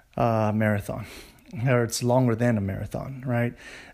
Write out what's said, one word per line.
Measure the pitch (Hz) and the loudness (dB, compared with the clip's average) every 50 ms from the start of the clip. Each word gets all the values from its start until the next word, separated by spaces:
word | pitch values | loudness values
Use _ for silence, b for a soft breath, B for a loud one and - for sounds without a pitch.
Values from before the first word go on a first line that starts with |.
| B _ _ | B _ _
uh, | - 123 117 113 110 110 107 104 | 0 0 2 2 2 2 2 2
marathon, | 110 110 107 104 101 - - - 120 107 B B B B B B B B - - 120 113 135 | 2 2 2 2 0 -2 -4 -8 -8 -10 B B B B B B B B -14 -8 -4 0 2
or | 123 120 117 | 2 2 2
it's | 110 - - 123 | 0 -2 -2 0
longer | 120 120 131 131 120 113 | 2 4 4 4 4 2
than | 107 120 123 117 107 | 2 2 2 2 2
a | |
marathon, | 98 95 98 101 101 101 - - - - 135 131 131 | 0 -2 -4 -4 -6 -6 -8 -8 -8 -10 -10 -10 -6
right? | 135 120 120 120 120 120 B B B B B B B | -4 -2 0 0 -2 -4 B B B B B B B